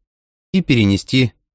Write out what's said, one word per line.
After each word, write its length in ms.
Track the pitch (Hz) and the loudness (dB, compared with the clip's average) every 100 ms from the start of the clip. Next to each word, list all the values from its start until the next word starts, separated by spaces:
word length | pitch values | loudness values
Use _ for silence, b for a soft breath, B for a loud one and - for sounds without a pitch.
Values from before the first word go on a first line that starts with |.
| _ _ _ _ _ | _ _ _ _ _
и 100 | 190 | -4
перенести 720 | 170 123 101 98 - 131 127 - _ | 0 0 2 0 -2 -2 -2 -4 _